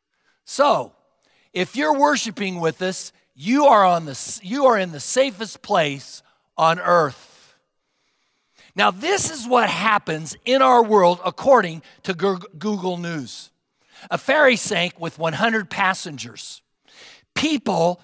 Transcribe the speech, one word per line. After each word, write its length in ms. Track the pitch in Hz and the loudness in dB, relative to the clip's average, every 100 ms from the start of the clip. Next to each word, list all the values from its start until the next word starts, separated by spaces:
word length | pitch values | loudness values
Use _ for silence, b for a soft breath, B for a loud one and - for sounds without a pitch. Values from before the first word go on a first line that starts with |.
| _ _ _ _ - | _ _ _ _ -6
So, 480 | - 285 170 120 _ _ _ _ _ _ | 0 2 2 -4 _ _ _ _ _ _
if 240 | 175 180 233 | -6 -4 -2
you're 220 | 302 285 | 0 2
worshiping 600 | 294 269 226 185 196 180 | 2 2 -4 -6 -6 -4
with 220 | 160 156 | -4 -2
us, 300 | 185 185 - _ _ | -4 -6 -10 _ _
you 320 | - 160 269 285 | -10 -2 4 6
are 180 | 220 | 6
on 200 | 185 175 | 6 2
the 80 | 160 | -4
s-, 280 | 131 - - | -10 -10 -10
you 240 | 180 254 269 | -8 2 2
are 120 | 220 | 2
in 140 | 185 | -2
the 80 | 151 | -8
safest 600 | - 247 269 190 220 - | -4 0 -2 -4 -12 -12
place 600 | - 196 147 139 - - _ _ _ - | -2 0 0 -4 -12 -20 _ _ _ -2
on 240 | 160 165 | 0 0
earth. 760 | 180 175 151 120 - _ _ _ _ _ _ _ _ _ _ _ _ b b | 2 2 2 -4 -20 _ _ _ _ _ _ _ _ _ _ _ _ b b
Now, 160 | - 208 | 0 0
this 400 | 185 294 403 - | 0 -2 0 -2
is 160 | 320 233 | -4 0
what 220 | 247 208 | 2 2
happens 680 | 165 214 208 - 156 156 - | 0 0 0 -2 -8 -8 -10
in 180 | - 269 | -2 2
our 200 | 269 247 | 4 4
world 380 | 226 208 175 175 | 4 4 4 2
according 580 | 180 - 262 254 180 160 b b | -4 -2 4 4 4 -6 b b
to 100 | - | -8
Goo-, 280 | 175 196 185 208 151 | -2 -2 -2 -8 -8
Google 380 | 202 208 185 175 | -6 -4 -4 -6
News. 540 | 170 160 120 - - _ _ _ B B B | -6 -8 -10 -14 -20 _ _ _ B B B
A 80 | 180 | -6
ferry 380 | - 294 277 233 | 0 2 4 2
sank 420 | - 185 175 - | 0 -4 -4 -6
with 200 | 165 - | -10 -6
one 160 | 165 | -6
hundred 360 | 151 226 226 185 | -2 -2 -2 -4
passengers. 920 | - 190 190 180 143 120 120 - - _ _ _ B B B B | -2 -2 -2 -6 -12 -14 -16 -18 -20 _ _ _ B B B B
People 680 | - 311 294 220 175 170 175 | -6 -2 -2 -2 0 0 -2